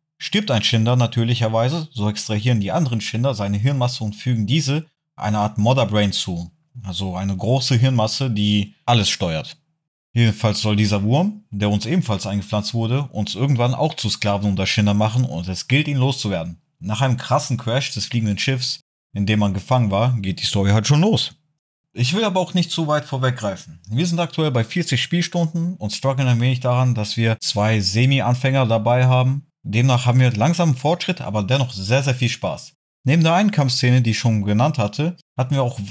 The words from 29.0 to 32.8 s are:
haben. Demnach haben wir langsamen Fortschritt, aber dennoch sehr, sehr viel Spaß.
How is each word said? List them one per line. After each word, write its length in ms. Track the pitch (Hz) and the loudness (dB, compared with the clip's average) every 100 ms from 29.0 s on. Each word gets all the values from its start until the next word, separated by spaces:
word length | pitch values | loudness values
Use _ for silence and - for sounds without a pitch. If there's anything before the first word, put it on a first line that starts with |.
| 127 | 4
haben. 400 | 127 127 139 - _ | 4 2 -2 -6 _
Demnach 420 | - 107 131 123 123 | -4 2 4 4 4
haben 140 | 127 | 4
wir 120 | 127 | 4
langsamen 420 | 104 135 170 170 123 | 4 2 2 2 2
Fortschritt, 460 | 147 175 - 180 | 0 0 -2 -4
aber 220 | - 107 | -4 -4
dennoch 280 | 98 135 127 | 0 0 0
sehr, 300 | 98 95 131 | -4 0 0
sehr 120 | 135 127 | 2 0
viel 140 | 123 | -2
Spaß. 440 | - 92 - - _ | -2 -4 -6 -10 _